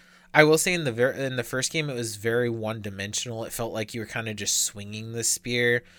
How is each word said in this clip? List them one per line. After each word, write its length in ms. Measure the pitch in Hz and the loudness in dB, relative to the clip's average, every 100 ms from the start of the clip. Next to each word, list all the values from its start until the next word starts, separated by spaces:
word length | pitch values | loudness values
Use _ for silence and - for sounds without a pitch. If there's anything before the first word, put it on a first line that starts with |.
| - - _ | -20 -20 _
I 120 | 151 151 | 6 8
will 120 | 160 | 8
say 160 | 190 | 4
in 120 | 175 143 | 0 0
the 80 | |
ver-, 180 | 113 131 | 2 2
in 240 | 107 135 127 | 2 -4 -2
the 80 | |
first 300 | 120 131 - | -2 -2 -2
game, 160 | 160 147 | -2 -2
it 40 | |
was 220 | 120 113 104 | -4 -4 -2
very 340 | 113 120 120 | 0 2 2
one-dimensional. 920 | 113 107 113 104 98 101 - 123 113 | 0 -4 -4 -6 -6 -6 -6 -6 -8
It 80 | 113 | -8
felt 220 | - 117 | -6 -6
like 200 | 110 107 | -4 -6
you 60 | 113 | -6
were 80 | 104 | -6
kinda 260 | 117 110 | -6 -6
just 300 | 104 101 - | -4 -2 0
swinging 480 | - 104 101 107 113 | 0 -4 -10 -10 -8
the 140 | 117 113 | -4 -2
spear, 580 | - 120 123 120 120 - | -2 -2 2 4 2 0